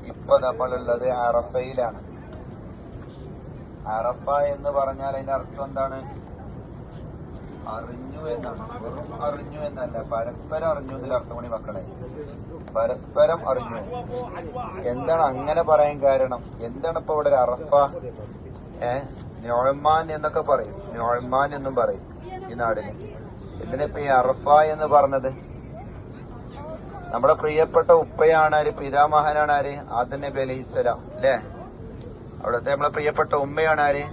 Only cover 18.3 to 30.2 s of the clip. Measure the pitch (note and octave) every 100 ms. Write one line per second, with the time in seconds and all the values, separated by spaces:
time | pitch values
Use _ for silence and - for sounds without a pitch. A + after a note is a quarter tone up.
18.3 | - - - - - A#2+ B2+ C3+ - -
19.3 | - A2+ A#2+ C3 C#3 D3 D#3+ D#3+ D#3 D3+
20.3 | D#3+ D3+ C3+ - - - A#2 A#2 A#2+ B2
21.3 | C3 C#3+ C#3+ C3+ B2+ A2 G2 - - -
22.3 | - - A#2 A#2 G#2+ G#2 - - - -
23.3 | - - - - C3+ D3 D3 C#3+ C3 B2+
24.3 | C3 C#3 D3 D#3 D3+ D3+ D3 C#3 C3+ C3
25.3 | C3 - - - - - - - - -
26.3 | - - F4+ D#5 D#5+ - - - A#2 C3+
27.3 | D#3 D3+ D3+ D#3+ E3 D#3+ E3+ D3+ - D#3
28.3 | D#3+ D#3 D3+ D3+ D3 C#3+ C#3 D3+ D3+ D3+
29.3 | D3+ D3+ D3 C#3+ C#3+ - A#2 B2+ C#3